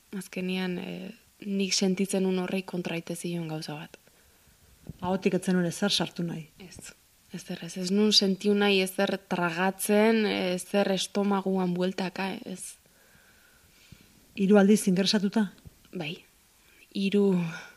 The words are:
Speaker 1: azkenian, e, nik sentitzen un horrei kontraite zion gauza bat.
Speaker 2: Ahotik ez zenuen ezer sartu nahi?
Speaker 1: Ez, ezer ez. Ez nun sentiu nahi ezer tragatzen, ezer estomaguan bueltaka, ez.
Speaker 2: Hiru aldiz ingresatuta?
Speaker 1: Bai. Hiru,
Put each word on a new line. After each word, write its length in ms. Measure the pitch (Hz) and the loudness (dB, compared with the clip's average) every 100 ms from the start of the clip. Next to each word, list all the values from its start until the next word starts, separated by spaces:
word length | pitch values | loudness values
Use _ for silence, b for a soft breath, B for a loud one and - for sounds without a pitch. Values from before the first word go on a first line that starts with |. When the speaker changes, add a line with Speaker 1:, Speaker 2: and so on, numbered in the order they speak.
| _ 196 | _ -12
Speaker 1:
azkenian, 600 | - 190 185 185 185 180 | -10 -8 -4 -4 -4 -6
e, 320 | - 180 190 - _ _ 208 | -8 -10 -12 -18 _ _ -6
nik 280 | 196 190 | -2 0
sentitzen 520 | - 196 185 196 196 190 | 2 2 2 0 0 0
un 140 | 185 | 0
horrei 220 | 180 190 | -2 -4
kontraite 520 | - 180 175 170 - 170 | -4 -6 -6 -6 -8 -8
zion 320 | 175 170 160 | -6 -6 -6
gauza 280 | 156 160 151 | -8 -8 -12
bat. 220 | 165 - _ b b b b b b _ - - | -14 -20 _ b b b b b b _ -20 -8
Speaker 2:
Ahotik 360 | 180 190 190 180 | -4 0 0 0
ez 60 | 190 | 2
zenuen 200 | 185 170 | 2 0
ezer 220 | - 202 | -2 -2
sartu 340 | - 165 - 170 | 0 -2 -4 -6
nahi? 220 | 160 151 - | -6 -12 -18
Speaker 1:
Ez, 340 | 185 - - - _ _ _ | -20 -18 -20 -20 _ _ _
ezer 280 | 180 - 175 170 | -16 -12 -10 -10
ez. 100 | 185 | -6
Ez 140 | 180 | 0
nun 220 | 202 214 | 2 4
sentiu 400 | 208 196 185 208 202 | 4 4 2 2 2
nahi 240 | 202 196 | 4 4
ezer 360 | 185 190 196 185 - | 2 0 0 -2 -4
tragatzen, 960 | 180 175 165 190 190 - 208 220 226 208 | -2 -2 0 -2 -2 2 4 6 4 2
ezer 640 | 202 185 180 - 202 196 | 0 -2 -4 -2 0 2
estomaguan 800 | 190 - 208 202 196 190 190 180 | 0 -2 -2 0 0 0 0 0
bueltaka, 580 | 180 185 185 180 - 190 - - | 0 -2 -2 -6 -4 -6 -8 -12
ez. 320 | 185 - - _ b b b b b b b b b b b b b b - | -14 -14 -18 _ b b b b b b b b b b b b b b -2
Speaker 2:
Hiru 220 | 190 208 | 6 8
aldiz 300 | 190 208 202 | 8 6 4
ingresatuta? 640 | 185 190 214 196 226 196 - - - _ | 2 2 0 0 0 -2 -6 -20 -20 _
Speaker 1:
Bai. 220 | 185 151 185 - _ _ _ b b b | -10 -10 -10 -16 _ _ _ b b b
Hiru, 360 | 202 196 208 196 185 165 160 B | -4 0 4 4 2 -2 -8 B